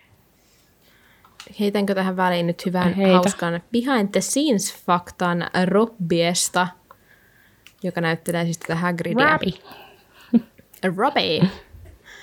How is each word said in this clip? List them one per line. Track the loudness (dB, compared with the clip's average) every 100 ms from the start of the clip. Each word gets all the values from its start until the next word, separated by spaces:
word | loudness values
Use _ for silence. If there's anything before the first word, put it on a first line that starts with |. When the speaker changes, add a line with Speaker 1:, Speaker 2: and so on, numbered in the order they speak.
| _ _ _ _ _ _ _ _ _ _ _ _ _ -20 -14 -4
Speaker 1:
Heitänkö | -2 0 0
tähän | 0 -2 0
väliin | 0 2 0
nyt | -2 -2
hyvän | 0 0
Speaker 2:
Heitä. | 2 4
Speaker 1:
hauskan | 6 4 0 -4 -4 -4
behind | -2 0 0 0
the | 0
scenes | -2 0 2 0 -2 -6 -2
faktan | -2 -2 -4 -2 -2 -2 0
Robbiesta, | 2 2 2 -2 -2 0 0 0 -2 0 -2 -4 -20 -20 _ _ _ _ _ _ -20 _
joka | -8 -4
näyttelee | -2 -2 -4 -4
siis | -2 -4
tätä | -4
Hagridia. | -2 -2 -4 -2 2 2
Speaker 2:
Robbie. | 2 0 -6 -12 -20 -20 -20 _ -20 0
Speaker 1:
<laughs> | 0 0 _ _ -6 -4 0
Robbie. | 0 0 0 2 0 -2 -16 -20 -20 -20 -20 -20